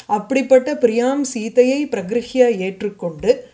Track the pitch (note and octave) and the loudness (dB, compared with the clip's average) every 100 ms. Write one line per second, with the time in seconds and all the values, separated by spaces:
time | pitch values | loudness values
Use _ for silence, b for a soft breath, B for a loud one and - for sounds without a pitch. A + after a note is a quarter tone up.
0 | B G#3 G3+ C4 C4 C4 B3+ D4 A#3+ A3 | B -6 0 -2 4 4 4 0 0 2
1 | B3 C#4 C4+ A#3 G#3+ B3 B3 C#4 D4 - | 0 -2 -4 -6 -4 2 2 2 -2 -6
2 | F3+ A3+ A#3 B3+ A#3+ G#3 F#3 F#3+ G3+ G3 | -4 -6 -4 2 2 2 -4 -6 -8 -6
3 | F3 D3+ F3 C4 B | -10 -6 -2 -2 B